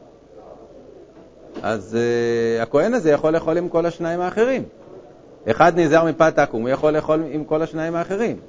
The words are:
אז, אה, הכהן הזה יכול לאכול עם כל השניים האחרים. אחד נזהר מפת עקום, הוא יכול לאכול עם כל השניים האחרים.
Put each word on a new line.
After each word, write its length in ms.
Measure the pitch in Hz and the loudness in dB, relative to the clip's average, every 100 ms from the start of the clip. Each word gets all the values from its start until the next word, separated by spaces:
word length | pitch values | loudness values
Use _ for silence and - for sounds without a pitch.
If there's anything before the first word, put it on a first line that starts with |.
| - - - - - - - - - - - - - - - - | -20 -20 -20 -20 -20 -20 -20 -20 -20 -20 -20 -20 -20 -20 -18 -8
אז, 340 | 98 110 95 113 | -6 -6 -4 -2
אה, 680 | 120 120 117 117 117 113 | 0 0 0 0 0 -2
הכהן 300 | 117 143 202 | 0 0 2
הזה 180 | 240 160 | 2 2
יכול 220 | 147 156 | 2 2
לאכול 240 | 160 160 170 | 0 0 -2
עם 120 | 175 | -2
כל 160 | 170 170 | -2 -2
השניים 360 | 165 165 175 | -4 -6 -4
האחרים. 420 | 180 180 240 254 - - - - - - - - - | -2 0 0 0 -6 -14 -20 -20 -20 -20 -20 -6 0
אחד 280 | 113 165 170 | 4 4 4
נזהר 260 | 165 160 165 | 4 4 4
מפת 340 | 135 160 151 | 2 2 4
עקום, 220 | 143 117 | 0 0
הוא 80 | 120 | -2
יכול 220 | 135 151 | 0 2
לאכול 320 | 151 151 156 156 | 0 0 -2 -2
עם 120 | 151 | -6
כל 180 | 151 156 | -2 -2
השניים 340 | 160 160 165 170 | -2 -4 -4 -4
האחרים. 420 | 170 196 233 107 | -4 -4 -4 -6